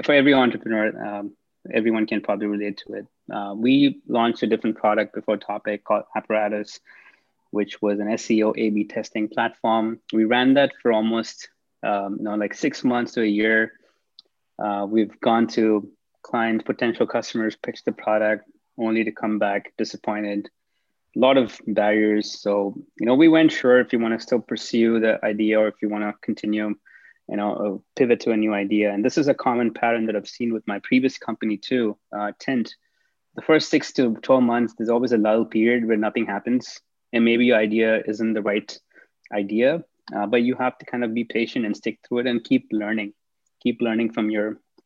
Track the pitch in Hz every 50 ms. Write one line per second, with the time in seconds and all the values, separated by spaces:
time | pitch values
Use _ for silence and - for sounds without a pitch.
0 | - - 147 143 135 143 139 135 127 120 - - - 110 113 107 107 107 - -
1 | 110 104 104 101 101 101 - _ _ _ _ _ _ - - 117 110 113 113 110
2 | 107 110 117 104 - - 104 101 107 104 104 101 107 104 101 - - - 107 104
3 | 113 - _ _ _ - - 107 101 101 101 107 113 123 135 139 143 139 - -
4 | - - 120 120 120 120 113 - - 110 110 110 - 113 107 - - 107 107 110
5 | 107 101 - 101 - - 107 101 - - 104 104 - 110 104 101 - - 107 104
6 | - - - 113 - - 110 107 107 104 107 104 104 - - - - _ - -
7 | _ - _ _ _ _ _ _ _ _ - 104 104 101 - - - 104 101 104
8 | 104 104 110 110 - - 117 110 107 107 - - 113 110 104 104 104 - - 117
9 | 107 - - 110 107 107 - - 113 117 - _ - 117 113 113 110 113 113 -
10 | _ - - 113 110 110 120 123 127 131 135 143 139 135 - - - 123 113 110
11 | 110 113 113 117 113 - - - - - _ _ _ _ _ _ - 107 104 101
12 | 98 98 101 104 107 107 104 107 104 104 - - - 151 143 - - 131 123 120
13 | 120 117 - 127 113 107 104 104 107 110 110 110 110 110 - _ _ _ _ _
14 | _ _ _ - _ _ _ _ _ _ _ - - 104 101 101 101 98 107 113
15 | 107 101 - _ - 117 113 117 117 113 - - 113 110 107 104 101 - - _
16 | _ _ _ _ - - - 120 113 113 113 110 - - 104 - 127 117 113 -
17 | 120 - - 120 110 - - 117 113 110 - - - - 117 - - - 110 -
18 | - 110 107 107 107 107 107 104 - _ _ _ _ _ _ - 113 110 110 110
19 | 110 107 107 - - 107 107 104 107 101 101 101 - - - - 110 - - 104
20 | - - 107 104 107 104 101 101 104 - - _ _ _ _ _ _ _ _ _
21 | _ _ _ - 120 131 139 135 123 107 - - - - 104 101 104 104 107 107
22 | 107 107 107 104 107 - - - - 104 101 104 101 98 - - - _ _ -
23 | 110 117 127 135 160 165 156 160 160 156 156 - - 127 123 127 120 - - 120
24 | 117 113 113 113 - - 131 117 107 - 120 110 - - - 120 113 113 113 113
25 | 110 113 110 - - 110 107 104 110 107 107 107 107 107 101 _ - 104 104 104
26 | 104 104 104 - - - 107 - - 107 107 107 107 107 104 - _ _ - -
27 | - - _ _ _ - - 104 104 104 - - 104 104 95 - - _ _ -
28 | 139 120 120 113 - - 113 107 110 110 107 101 101 98 107 107 104 104 101 101
29 | 107 131 - 170 147 143 131 - - 131 120 120 120 113 110 - - 117 117 117
30 | 113 110 107 104 98 - - - 123 117 113 110 - - 104 101 - - 131 127
31 | 127 131 - - - - 113 - - 110 104 101 - - 131 127 117 107 104 -
32 | _ _ - 104 104 104 98 - - - 135 123 110 - - - _ _ _ _
33 | _ _ _ _ _ _ _ - - - 160 156 151 - - 151 - - - -
34 | 135 120 110 - - - 135 131 127 117 117 117 120 113 - - 113 110 117 117
35 | 123 123 120 110 104 107 107 113 113 113 - 110 110 117 120 123 117 113 113 107
36 | 107 107 - 127 113 104 101 101 - 113 123 127 - - - - - _ _ _
37 | _ _ - 117 117 117 117 120 123 123 120 110 110 107 107 113 113 113 113 110
38 | - - 107 107 113 110 110 110 101 107 101 107 - - - - _ _ _ _
39 | _ _ _ _ _ _ - 107 101 98 107 110 120 135 156 170 170 - _ _
40 | _ - - - 104 104 117 120 120 123 127 - 127 127 - - - - - 123
41 | 123 113 113 120 117 117 - 113 117 110 - 127 117 107 107 - - 117 110 -
42 | _ _ 123 120 120 127 120 117 113 - 131 127 - _ - 107 107 101 110 110
43 | 104 101 - _ _ _ _ _ _ _ _ _ - 123 117 113 120 117 110 113
44 | 117 110 113 - 110 107 107 107 104 110 107 - _ _ _ _ _